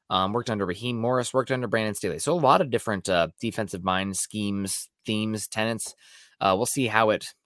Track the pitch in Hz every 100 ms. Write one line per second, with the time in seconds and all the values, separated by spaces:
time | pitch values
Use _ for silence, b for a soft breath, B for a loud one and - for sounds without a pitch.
0 | - 92 95 113 117 107 95 92 120 120
1 | 117 127 120 131 127 131 120 113 107 101
2 | 98 82 - 175 135 165 156 113 - 101
3 | 92 90 82 - 117 104 101 95 92 92
4 | 98 95 - 107 101 98 98 - - _
5 | - 110 110 107 - - 110 113 - -
6 | b b b b 98 95 120 - 120 110
7 | 110 98 - -